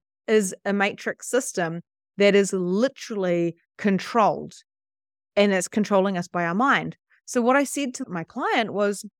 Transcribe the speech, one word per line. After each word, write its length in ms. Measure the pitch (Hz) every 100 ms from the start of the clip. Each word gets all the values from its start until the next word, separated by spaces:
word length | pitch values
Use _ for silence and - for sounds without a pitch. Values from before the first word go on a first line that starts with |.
| _ _ -
is 280 | 220 190 - 202
a 80 |
matrix 560 | 202 202 214 - - -
system 520 | 240 - - 170 165 - _ _ -
that 180 | 202 196
is 180 | 196
literally 1000 | 190 180 190 262 - - 208 180 175 170 165 _ -
controlled, 760 | 214 185 - 240 196 147 151 - _ _ _ _ _ _ _ -
and 180 | 202
it's 140 | 190 180
controlling 500 | - 202 196 196 185
us 100 | 175
by 180 | 180 170
our 100 | 185
mind. 420 | 269 208 160 - _ _ -
So 160 | 254
what 140 | 233 269
I 80 |
said 300 | 277 - 277 247
to 100 | 262
my 160 | 175
client 500 | 165 233 370 339 214
was 320 | 175 208 196 208 _